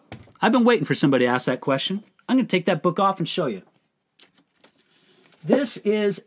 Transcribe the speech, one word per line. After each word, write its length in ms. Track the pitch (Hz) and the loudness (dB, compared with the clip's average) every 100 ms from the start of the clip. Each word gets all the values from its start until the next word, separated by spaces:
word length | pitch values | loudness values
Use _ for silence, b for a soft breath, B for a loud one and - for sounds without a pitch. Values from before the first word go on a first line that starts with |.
| - - - - | -20 -20 -18 -2
I've 100 | 220 | 2
been 120 | 247 | 4
waiting 200 | 233 233 | 4 4
for 100 | - | 0
somebody 300 | 139 147 131 | 0 2 4
to 60 | 123 | 2
ask 160 | 123 - | 0 -2
that 160 | 123 | -4
question. 420 | - 135 - 196 - _ - | -2 -2 -2 -6 -10 _ -2
I'm 80 | 254 | 0
gonna 100 | 190 | 0
take 200 | 185 175 | 0 0
that 160 | 165 | 0
book 180 | 180 202 | -2 0
off 180 | 196 190 | 0 0
and 100 | 165 | -4
show 180 | - 147 | -4 -4
you. 160 | 95 - _ _ _ _ _ _ _ _ _ _ _ b b b b b b | -6 -14 _ _ _ _ _ _ _ _ _ _ _ b b b b b b
This 360 | 156 262 262 - | -2 0 0 -4
is 400 | 208 214 202 180 | -2 0 -2 -4